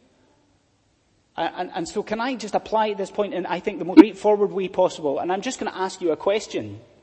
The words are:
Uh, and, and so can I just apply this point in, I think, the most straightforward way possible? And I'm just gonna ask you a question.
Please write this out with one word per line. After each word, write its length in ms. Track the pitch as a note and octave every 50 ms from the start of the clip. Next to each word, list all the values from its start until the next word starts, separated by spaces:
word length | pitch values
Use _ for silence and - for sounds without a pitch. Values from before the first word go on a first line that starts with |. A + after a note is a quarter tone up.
| _ _ _ _ _ _ _ _ _ _ _ _ _ _ _ _ _ _ _ _ _ _ _ _ _ _ _
Uh, 120 | - E3 D#3 -
and, 160 | - F3+ - -
and 140 | F3+ E3+
so 160 | - - G#3+ G3+
can 160 | - G#3 A3+
I 160 | A#3 C4+ C4
just 200 | G#3+ A3 G3+ -
apply 380 | F#3 - - G#3 A3 G#3+ A3 G#3
this 160 | G3 G3 -
point 240 | - - G#3 F#3+ C3
in, 120 | F3+ F3
I 160 | D#3+ F3 F3
think, 180 | - G#3+ G3+ E3+
the 60 | F3
most 140 | E3+ F#3 -
straightforward 520 | - A3 F3+ - - G#3 G#3 G3+ G#3 F3+
way 160 | E3+ G3 F#3+
possible? 520 | F3+ - - F#3 F3 - - D#3+ C#3+ C#3 -
And 120 | - -
I'm 100 | F#3 G3
just 180 | F#3 C4 B3+ -
gonna 120 | - - -
ask 280 | F3+ F#3 F#3+ - -
you 100 | F3+ E3
a 60 | D3+
question. 600 | D3 - G3 G3+ A3 G#3 - - E3+ A2 G#2 G2+ G#2+ - - - _